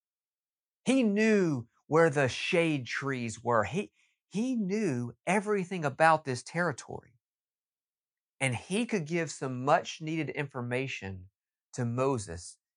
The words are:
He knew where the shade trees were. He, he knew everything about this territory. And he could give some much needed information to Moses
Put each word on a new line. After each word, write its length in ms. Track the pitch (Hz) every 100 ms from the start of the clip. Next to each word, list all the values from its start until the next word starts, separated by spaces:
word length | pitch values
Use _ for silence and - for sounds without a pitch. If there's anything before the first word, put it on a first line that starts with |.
| _ _ _ _ _ _ _ _ -
He 160 | 269
knew 640 | 220 202 220 208 175 135 117 _ -
where 240 | 151 165
the 180 | 147 131
shade 560 | - - 175 165 147 120
trees 580 | - 135 131 117 110
were. 200 | 113 117
He, 280 | 95 165 - _ _ _ _
he 260 | 190 254 247
knew 600 | 185 208 202 123 120 - -
everything 600 | 202 202 208 180 185 147
about 400 | 123 160 156 135
this 180 | 123
territory. 720 | - 165 175 120 - - - _ _ _ _ _ _ _ _ _ _ _ _ -
And 160 | 135 117
he 300 | - 196 233
could 200 | 208 147
give 260 | 170 160
some 340 | - 139 123 131
much 360 | 170 - -
needed 280 | 156 160 147
information 1000 | - 143 131 120 123 135 - 95 92 92 _ _ _ _
to 100 | -
Moses 760 | 120 120 135 131 98 85 - - _